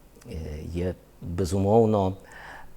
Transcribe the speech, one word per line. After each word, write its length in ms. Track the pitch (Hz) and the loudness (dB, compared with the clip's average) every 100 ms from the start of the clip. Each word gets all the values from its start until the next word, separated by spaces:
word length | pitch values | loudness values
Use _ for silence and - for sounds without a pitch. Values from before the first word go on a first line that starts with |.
| - - 110 | -20 -20 -14
е, 60 | 85 78 76 | -12 -10 -10
є, 300 | 82 85 92 87 - - | -8 -4 -4 -4 -14 -16
безумовно, 960 | - 87 90 98 98 113 110 107 95 98 - - - - - | -8 -4 0 2 4 6 6 4 2 -2 -12 -20 -18 -16 -16